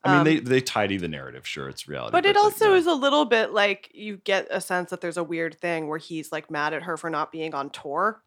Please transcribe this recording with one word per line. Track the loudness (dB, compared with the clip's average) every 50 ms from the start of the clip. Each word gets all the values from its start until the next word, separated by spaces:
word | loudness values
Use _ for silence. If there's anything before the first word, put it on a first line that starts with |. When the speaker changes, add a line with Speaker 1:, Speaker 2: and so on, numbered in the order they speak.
Speaker 1:
I | 4 6
mean, | 6 6
Speaker 2:
Um, | 6
Speaker 1:
they, | 6 4 2
they | 2 2 2 2
tidy | 2 0 0 0 0 0 0
the | -2 -4 -6
narrative. | -6 -8 -12 -14 -16 -14 -12
Sure, | -12 -10 -8 -10 -10
it's | -10 -12 -12
reality, | -10 -8 -8 -6 0
Speaker 2:
But | 0 2 2
it | 4 4
Speaker 1:
but, |
like, | 6 4
Speaker 2:
also | 4 4 4 4 6
Speaker 1:
yeah. | 6 6
Speaker 2:
is | 4
a | 4 0
little | 2 2 2 4 4 4
bit | 4 4 2 2 2
like | 2 2 2 2 2 -2 -8 -20
you | _ -14 -12 -12 -12
get | -8 _ 0 0 0 0 -2
a | -6 -6
sense | -4 -2 -4 -4 -2 -4
that | -8 -8
there's | -6 -6 -4 -4
a | -6
weird | -4 -4 -4 -4 -6 -6 _
thing | -4 -2 -2 -2 -4 -6
where | -6 -8
he's, | -8 -8 -10 -10 -8 -6
like, | -8 -8 -8 _
mad | -4 -2 -2 -2
at | -2 -4 -6
her | -6 -8
for | -6 -6 -4
not | -4 -4 -4 -4
being | -6 -8 -8 -6 -6
on | -6 -6 -6
tour. | -10 -14 -10 -6 -2 0 0 -2 -2 _ _